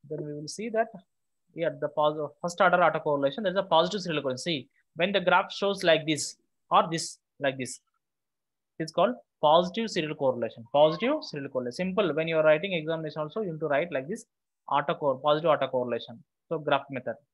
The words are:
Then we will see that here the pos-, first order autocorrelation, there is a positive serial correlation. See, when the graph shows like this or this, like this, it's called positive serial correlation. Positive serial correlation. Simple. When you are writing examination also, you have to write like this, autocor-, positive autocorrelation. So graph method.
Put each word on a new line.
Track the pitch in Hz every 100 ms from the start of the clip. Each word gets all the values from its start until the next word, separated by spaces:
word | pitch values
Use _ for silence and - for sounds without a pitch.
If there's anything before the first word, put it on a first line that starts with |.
| 139
Then | 151 151
we |
will | 147 151
see | - 226
that | 220 226 - _ _ _ _ _
here | 156 165 143
the | 147
pos-, | - 151 151 143 _
first | 175 175
order | 214 180
autocorrelation, | 170 156 151 143 139 139
there | 202
is | 185
a |
positive | 190 160 175 202
serial | 175 151
correlation. | 139 127
See, | 180 156 - _ _ 156
when | 180
the | 202
graph | 180 175 196
shows | - 202 196
like | 175 156 151
this | 151 - - _ _ _
or | 180 185
this, | 160 - - _ _
like | 139 131
this, | 123 - _ _ _ _ _ _ _ _ _ _
it's | 160
called | - 196 247 _ _
positive | 151 160 180 226 226
serial | 180 156 151
correlation. | 135 120 135 - 113
Positive | 143 156 170 226 302
serial | 285 151 139
correlation. | 131 123
Simple. | 123 185 185 190
When | 147 160
you | 160
are |
writing | 156 156 196
examination | 175 151 160 156 156
also, | 151 220
you | 202
have | 160
to | 156
write | 143 170
like | 139 135
this, | 220 - _ _ _ -
autocor-, | 139 143 175 151 131
positive | 147 151 165
autocorrelation. | 143 131 127 123 117 - 117 _ _ _
So | 160
graph | 147 139 -
method. | 131 123 113 _